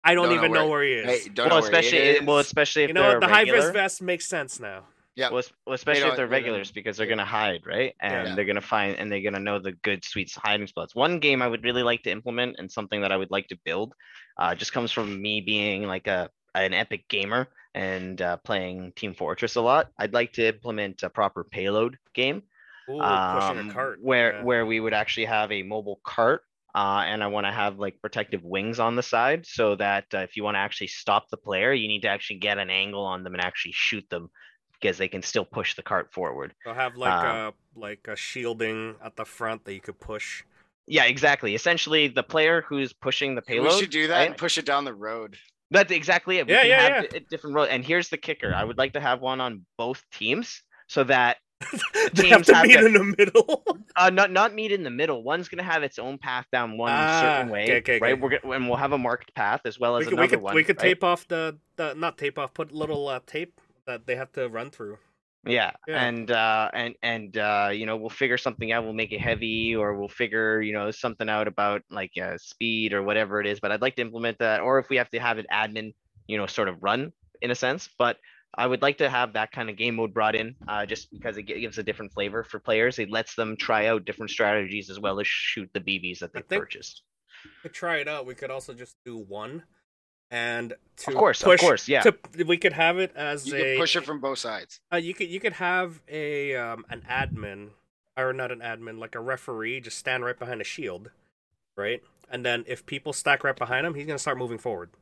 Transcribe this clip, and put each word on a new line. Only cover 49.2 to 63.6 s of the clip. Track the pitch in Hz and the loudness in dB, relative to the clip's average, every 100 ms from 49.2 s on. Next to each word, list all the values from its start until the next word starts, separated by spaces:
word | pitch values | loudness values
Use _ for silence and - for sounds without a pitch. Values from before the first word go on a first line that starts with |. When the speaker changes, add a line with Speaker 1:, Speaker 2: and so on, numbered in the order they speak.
Speaker 3:
one | 131 131 | 0 -2
on | 127 107 87 - | -4 -6 -14 -6
both | 117 - _ | -6 -6 _
teams | - 107 156 233 - _ _ _ | -6 -2 -2 -4 -12 _ _ _
so | - | 0
that | 131 131 123 - _ _ | 4 6 4 2 _ _
Speaker 1:
<laughs> | |
Speaker 3:
the | - 247 - 415 440 | -12 -8 -4 0 2
Speaker 1:
They | 175 185 | 6 10
have | 185 | 10
Speaker 3:
teams | - | 12
Speaker 1:
to | 165 | 10
Speaker 3:
have | 220 | 12
Speaker 1:
meet | 254 | 10
Speaker 3:
to | 220 | 10
Speaker 1:
in | |
the | 208 202 196 | 8 4 4
middle. | 202 240 233 302 - - | 8 8 6 0 0 -6
<laughs> | - | -4
Speaker 3:
Uh, | - 185 | 4 6
not, | 185 196 | 6 4
not | 185 220 | 4 2
meet | 214 220 | 0 -2
in | 196 | -2
the | 151 | -2
middle. | 120 160 131 | -2 -2 -2
One's | 117 165 175 | -2 -4 -4
gonna | 175 | -8
have | 185 160 | -2 -2
its | 143 - | -2 -6
own | 120 139 | -10 -8
path | 143 127 123 | -6 -6 -2
down | 127 117 110 | -2 -2 -2
one | 117 | 0
Speaker 1:
Ah, | 143 156 160 | 2 4 4
Speaker 3:
certain | 156 143 123 | 4 2 0
way, | 104 | 0
Speaker 1:
okay, | 110 120 | 2 2
okay, | 123 120 | 4 2
Speaker 3:
right? | 113 | 4
Speaker 1:
okay. | 131 | 2
Speaker 3:
We're | 131 143 | 0 -2
gonna, | 127 131 | -2 -4
and | 123 | 0
we'll | 120 | 0
have | 139 | 0
a | 143 | 0
marked | 123 123 - | 0 -4 -6
path | - 104 123 120 | -4 -2 0 -4
as | 117 | -2
well | 120 120 | 0 0
as | 113 | 0
Speaker 1:
We | |
could, | - | 2
we | |
Speaker 3:
another | 123 117 | 2 0
Speaker 1:
could, | |
Speaker 3:
one, | 98 | 0
Speaker 1:
we | 151 | 0
could | 156 180 | 2 2
Speaker 3:
right? | |
Speaker 1:
tape | 180 180 | 2 2
off | 180 175 - | 2 0 -2
the, | 165 160 151 _ - | -4 -4 -8 _ -6
the, | 156 | -6
not | 139 165 - | -4 -6 -4
tape | 147 151 | -6 -4
off, | 135 | -8
put | - 156 | -6 -8
little, | 151 151 147 143 | -6 -4 -4 -4
uh, | 127 - | -6 -6
tape | 156 175 _ | -8 -8 _